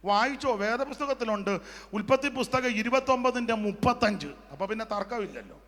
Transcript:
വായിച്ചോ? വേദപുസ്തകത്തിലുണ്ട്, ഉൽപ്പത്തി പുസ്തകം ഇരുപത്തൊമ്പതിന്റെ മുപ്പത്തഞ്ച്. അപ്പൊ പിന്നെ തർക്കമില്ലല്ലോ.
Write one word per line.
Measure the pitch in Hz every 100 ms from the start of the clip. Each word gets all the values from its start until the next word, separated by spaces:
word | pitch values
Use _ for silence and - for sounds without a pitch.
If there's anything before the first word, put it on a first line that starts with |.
| 185
വായിച്ചോ? | 202 247 277 285 220
വേദപുസ്തകത്തിലുണ്ട്, | 208 240 254 - 285 269 226 208 196 190 - - -
ഉൽപ്പത്തി | 208 202 262 285
പുസ്തകം | 247 240 254 254
ഇരുപത്തൊമ്പതിന്റെ | 220 226 262 262 254 254 247 240
മുപ്പത്തഞ്ച്. | 226 208 196 247 240 214 202 147 - -
അപ്പൊ | 143 190
പിന്നെ | 220 220
തർക്കമില്ലല്ലോ. | 208 196 240 196 131 98 85